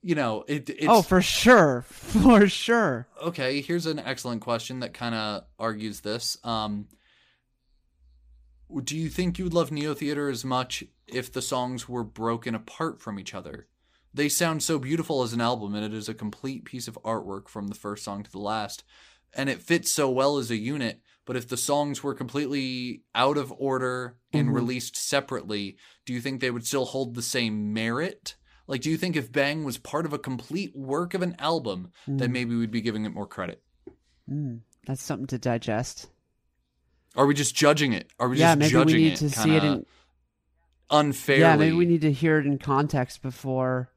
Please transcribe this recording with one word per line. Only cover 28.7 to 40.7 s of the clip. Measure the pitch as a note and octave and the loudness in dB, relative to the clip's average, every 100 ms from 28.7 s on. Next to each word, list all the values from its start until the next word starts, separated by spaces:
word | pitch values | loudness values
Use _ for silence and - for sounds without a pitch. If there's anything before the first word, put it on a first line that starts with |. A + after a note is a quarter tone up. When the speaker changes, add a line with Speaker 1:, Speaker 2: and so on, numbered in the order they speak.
| C3+ | -6
Speaker 1:
do | C#3+ | -2
you | D#3+ | -2
think | F#3 D#3 | 0 -2
if | A#2+ | -2
Bang | A#2+ C#3 D#3 | 0 0 0
was | D3 A#2+ | -6 -8
part | - F#3 | -6 -4
of | E3 | -4
a | C#3+ | -6
complete | C#3+ B2 A#2+ D#3+ F#3+ C#3 | -6 -8 -6 -6 -6 -10
work | C3+ C#3+ F3 | -6 -4 -2
of | F#3 | -4
an | F3 - | -4 -2
album, | D3 E3 A#2 F#2 F2+ _ - | -2 0 -2 -6 -8 _ -6
then | C#3 B2 | -2 0
Speaker 2:
Mm. | |
Speaker 1:
maybe | B2+ A#2+ | 0 -2
we'd | A#2 A2+ | -2 -2
be | A2+ | -2
giving | A2 G#2+ G#2+ | -2 -4 -6
it | |
more | - G2+ | -6 -12
credit? | - F2+ - _ _ - _ _ _ - | -8 -8 -10 _ _ -20 _ _ _ -8
Speaker 2:
Mm. | C#3 C#3+ A#2 - _ - | -6 -6 -8 -16 _ -10
That's | C3 | -8
something | - B2 C3 | -6 -8 -6
to | B2 | -4
digest. | B2+ A#2 - G#2+ B2 - - _ _ _ _ _ _ _ _ _ _ - | -2 -2 -2 -2 -4 -10 -20 _ _ _ _ _ _ _ _ _ _ 2
Speaker 1:
Are | C#3 | 4
we | |
just | C#3+ C#3 - | 4 0 4
judging | D3 D3+ D3 | 4 6 2
it? | G#2 - _ | 0 -4 _
Are | B2 | 0
we | C3 | 4
Speaker 2:
Yeah, | E3 | 6
Speaker 1:
just | D#3 | 6
Speaker 2:
maybe | D3+ - | 6 6
we | D#3 | 6
Speaker 1:
judging | D#3+ | 6
Speaker 2:
need | D#3+ | 6
Speaker 1:
it | - | 4
Speaker 2:
to | D3+ | -2
see | C3+ D#3 D#3 | 2 4 4
it | |
Speaker 1:
kinda | D3+ C3+ | 4 0
Speaker 2:
in | - _ _ _ _ _ _ _ _ | -4 _ _ _ _ _ _ _ _